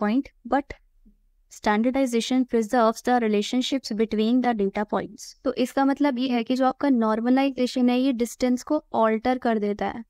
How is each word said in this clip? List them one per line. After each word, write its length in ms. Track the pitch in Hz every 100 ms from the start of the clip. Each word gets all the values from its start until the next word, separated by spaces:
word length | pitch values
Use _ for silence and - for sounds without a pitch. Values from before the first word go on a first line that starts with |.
point, 240 | 208 240 - _ 233
but 160 | 277 - - _ _ - _ _ _ _
standardization 960 | - 220 208 240 262 269 233 - 254 247
preserves 560 | 233 214 254 226 220
the 180 | - 247
relationships 680 | 226 208 208 254 254 277 -
between 500 | 208 220 214 214 254
the 120 | 247
data 320 | 226 196 208 214
points। 500 | 202 180 - - -
तो 100 | 269
इसका 320 | - 247 - 269
मतलब 340 | 269 285 247
ये 80 | 262
है 160 | 240
कि 120 | 226 254
जो 100 | 262
आपका 240 | - 285
नॉर्मलाइजेशन 1000 | 247 220 220 233 262 277 254 247 262 247
है, 100 | 247
ये 140 | 269
डिस्टेंस 500 | 233 233 - 254 247
को 120 | - 302
अल्टर 640 | - 233 220 220 254 254
कर 220 | 247 220
देता 260 | 208 208 196
है 180 | 233